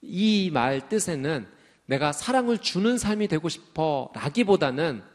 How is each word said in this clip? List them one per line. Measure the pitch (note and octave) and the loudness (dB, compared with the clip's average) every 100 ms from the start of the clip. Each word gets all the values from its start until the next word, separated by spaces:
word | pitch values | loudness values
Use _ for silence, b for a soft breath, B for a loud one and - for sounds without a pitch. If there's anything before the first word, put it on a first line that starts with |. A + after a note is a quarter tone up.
이 | - F3 G#3+ G#3+ F#3+ | -8 0 2 4 2
말 | D3 A#2+ C3+ C3 | 2 2 0 -2
뜻에는 | G#3+ - D#3 C3+ D#3 G2 b b b - | -2 -2 -4 -2 -4 -8 b b b -4
"내가 | C3+ D3 | 0 0
사랑을 | C#3+ - B3+ A#3+ A#3 | -2 0 0 2 0
주는 | - F3 G#3 B3 | -2 0 2 2
삶이 | G#3 G#3+ G#3 | 0 0 0
되고 | D#3 E3 | 0 -2
싶어" | - - - D#3 C#3+ B2+ | -6 -12 -4 -2 -2 -4
라기보다는 | A2+ B2 F3+ G3+ G3 C#3+ B2+ E3 A#2+ F#2 | -6 -4 0 4 4 4 0 -2 -4 -10